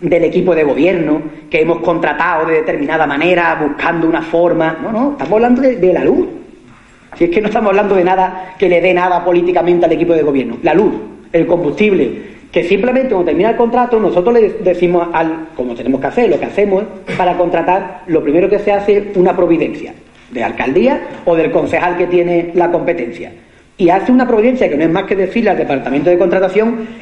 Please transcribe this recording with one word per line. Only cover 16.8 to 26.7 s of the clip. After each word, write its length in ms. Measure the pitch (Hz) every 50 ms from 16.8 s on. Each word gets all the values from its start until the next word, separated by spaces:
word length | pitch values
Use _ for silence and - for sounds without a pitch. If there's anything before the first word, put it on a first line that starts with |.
| 214 - - - -
es, 100 | - -
para 200 | - 180 180 175
contratar, 680 | 175 175 170 - 170 160 180 180 196 196 - - - - 180
lo 160 | 156 156 131
primero 260 | 147 143 170 190 196
que 100 | 208 196
se 120 | 202 208
hace 260 | 202 196 202 208 202 202
es 200 | 202 - - 190
una 180 | 180 180 175
providencia 580 | 190 175 165 170 151 139 117 101 - 85 82 - - - - _ - - -
de 120 | 123 120 110
alcaldía 580 | - - - 214 127 143 180 226 262 285 302 - - - - -
o 100 | 180 170
del 160 | 165 156 -
concejal 460 | - 170 147 139 170 160 170 180 175 175
que 100 | 180 175
tiene 440 | 175 175 175 175 175 170 170 - -
la 180 | 175 175 170
competencia. 600 | 170 160 151 - - 127 123 117 - - - - - - - _ _ _ _ _ _ -
Y 120 | 190 170
hace 220 | 175 190 190 -
una 160 | 247 254 247 240
providencia 420 | 233 214 214 254 254 - 208 165
que 80 | 151 139
no 60 | 165
es 60 | 160
más 140 | 160 190 190
que 120 | - 208
decirle 340 | 190 190 180 - 233 220 202
al 80 | 175 156
departamento 520 | 151 - 143 131 117 120 135 143 143 175
de 80 | 180 175
contratación: 720 | 196 175 - 185 190 190 190 208 220 233